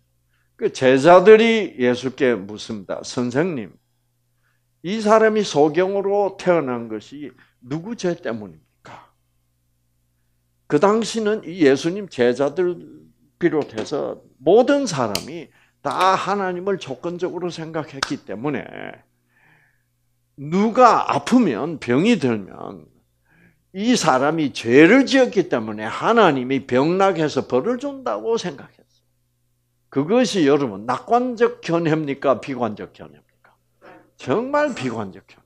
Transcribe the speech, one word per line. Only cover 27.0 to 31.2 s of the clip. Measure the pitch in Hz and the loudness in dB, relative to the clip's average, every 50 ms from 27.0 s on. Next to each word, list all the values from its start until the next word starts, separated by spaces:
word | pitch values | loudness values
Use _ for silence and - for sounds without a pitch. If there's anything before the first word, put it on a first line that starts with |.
| 196 196 175 160 | 2 0 2 0
해서 | 156 143 - 135 104 | -2 -2 -2 -4 -4
벌을 | - 123 127 151 226 254 | -2 -2 -2 0 -2 -6
준다고 | 240 285 285 277 269 247 233 214 208 220 226 233 | -4 -6 -10 -10 -8 -8 -8 -8 -6 -4 -4 -4
생각했어요. | 220 - 175 143 - - - _ _ _ _ _ _ _ _ _ _ _ _ _ _ _ _ _ _ _ _ _ _ _ _ | -4 -6 -8 -12 -12 -20 -20 _ _ _ _ _ _ _ _ _ _ _ _ _ _ _ _ _ _ _ _ _ _ _ _
그것이 | - 135 147 165 226 254 254 - - 190 147 | -4 -4 -2 0 2 2 2 0 0 2 2
여러분, | 139 147 143 143 117 95 98 107 | 4 4 2 0 -4 -6 -8 -6
낙관적 | 123 247 - - - 226 247 | -6 -6 -6 -2 0 0 0